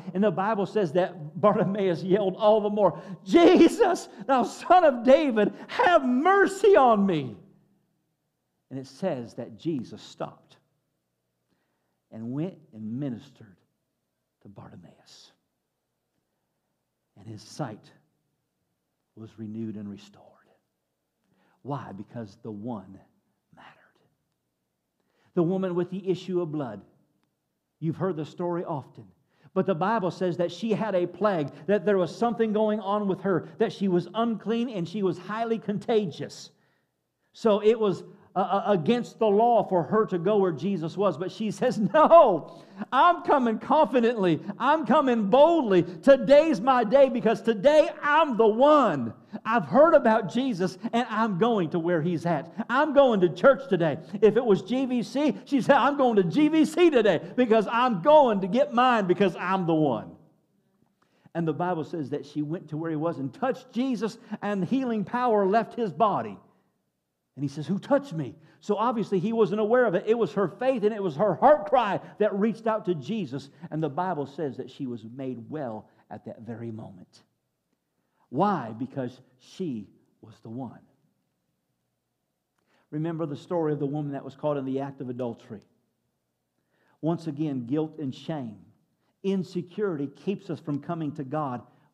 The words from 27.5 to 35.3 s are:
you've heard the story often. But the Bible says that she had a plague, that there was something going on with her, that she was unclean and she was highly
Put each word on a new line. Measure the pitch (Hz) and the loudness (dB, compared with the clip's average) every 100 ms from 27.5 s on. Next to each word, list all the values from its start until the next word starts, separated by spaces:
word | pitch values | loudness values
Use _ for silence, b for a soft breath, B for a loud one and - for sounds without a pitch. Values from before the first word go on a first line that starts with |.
| _ _ _ | _ _ _
you've | 160 - | -8 -4
heard | 190 | -4
the | 156 | -4
story | 147 - 175 170 | -10 -8 -6 -6
often. | - 151 - - 104 _ _ b b | -6 -10 -10 -20 -20 _ _ b b
But | 185 185 | -4 -2
the | |
Bible | 160 185 226 180 | -2 -2 -2 -2
says | - 185 165 | -4 -4 -2
that | 170 | -4
she | - 226 | -4 -4
had | 190 220 | -4 -2
a | 185 180 | -2 -2
plague, | - 208 175 143 B - | -2 -2 0 -4 B -2
that | 208 | 0
there | 175 196 | 2 0
was | 175 - | 0 -2
something | 233 233 226 | -4 0 -2
going | 208 220 214 | 0 -2 -2
on | 190 208 202 | -4 -4 -2
with | 175 | -2
her, | 196 165 B B | -2 -2 B B
that | 220 | -4
she | - 196 | -2 0
was | 175 170 | 0 -2
unclean | 214 233 220 185 233 247 | -4 -4 -4 -4 -4 -4
and | 214 165 | -6 -8
she | 202 | -4
was | 190 - | -4 -4
highly | - | -8